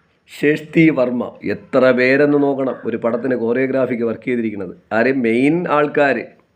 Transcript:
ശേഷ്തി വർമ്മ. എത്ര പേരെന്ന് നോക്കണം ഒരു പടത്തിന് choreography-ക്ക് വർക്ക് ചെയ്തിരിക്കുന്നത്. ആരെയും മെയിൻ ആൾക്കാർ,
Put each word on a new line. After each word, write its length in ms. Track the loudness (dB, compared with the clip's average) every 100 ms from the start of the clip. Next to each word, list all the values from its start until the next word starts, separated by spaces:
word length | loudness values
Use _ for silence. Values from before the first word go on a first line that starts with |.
| _ _ _ -2
ശേഷ്തി 460 | 0 0 0 4 4 4
വർമ്മ. 240 | 0 -2 -6 -8 -8
എത്ര 360 | -8 -2 2 4 4
പേരെന്ന് 400 | 2 4 2 2
നോക്കണം 320 | 0 0 -4 -6 -6
ഒരു 100 | -4
പടത്തിന് 320 | -2 -2 -2 -2
choreography-ക്ക് 640 | -2 -2 0 -2 -2 -2 -4
വർക്ക് 160 | -6 -4
ചെയ്തിരിക്കുന്നത്. 460 | -4 -4 -6 -10 -14 _ 0
ആരെയും 220 | 0 0 0
മെയിൻ 280 | 2 2 0 0 0
ആൾക്കാർ, 420 | 0 0 0 0 -6 -18 _